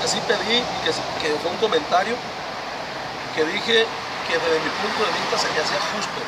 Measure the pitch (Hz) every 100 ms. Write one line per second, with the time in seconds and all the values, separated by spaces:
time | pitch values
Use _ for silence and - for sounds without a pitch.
0 | - 208 - 208 190 240 247 - 165 151
1 | - - 156 151 - - 220 160 151 175
2 | 190 240 - - - - - - - -
3 | - - - - 156 196 226 226 220 -
4 | - - - 170 165 160 156 - 208 220
5 | 202 - - 214 - 156 151 147 - 214
6 | 190 -